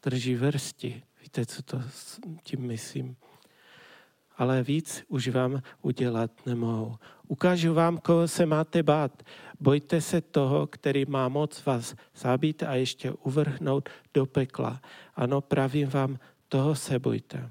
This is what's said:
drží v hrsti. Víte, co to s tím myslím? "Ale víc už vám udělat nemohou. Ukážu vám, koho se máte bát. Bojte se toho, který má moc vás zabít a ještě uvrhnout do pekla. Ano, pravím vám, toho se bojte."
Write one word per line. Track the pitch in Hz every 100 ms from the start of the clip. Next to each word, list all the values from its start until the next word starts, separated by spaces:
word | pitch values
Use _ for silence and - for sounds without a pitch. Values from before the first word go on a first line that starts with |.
drží | - 127 123
v | 123
hrsti. | 135 147 - - 123 117 - _
Víte, | - - 113
co | -
to | 135 127 123
s | - - - 220 160
tím | - 139
myslím? | 123 113 - 139 127 123 _ _ _ _ _ - - - _ _ _ -
"Ale | 127 131
víc | 123 151 156 - -
už | 147 123
vám | 127 127 139 - -
udělat | - 127 127 113 113 _ -
nemohou. | 120 117 113 110 113 - - -
Ukážu | - 180 180 165
vám, | 160 165 170
koho | - 170 170
se | - 170
máte | 156 160 170
bát. | 151 151 139 - - - - -
Bojte | 139 143 147 170
se | 156 175
toho, | - 151 135 147 147
který | - 147 139
má | 135 139 127
moc | 139 151 -
vás | - 123 117 - -
zabít | - 127 131 156 151
a | 156
ještě | 131 127 - 127
uvrhnout | - 143 135 147 135 151 139 - - _
do | 147 131
pekla. | 139 131 - 117 127 - - -
Ano, | - 123 139
pravím | - 139 135 147 139
vám, | 139 135 131 - _ _
toho | 135 143
se | 147 - 131
bojte." | 123 113 - 143 123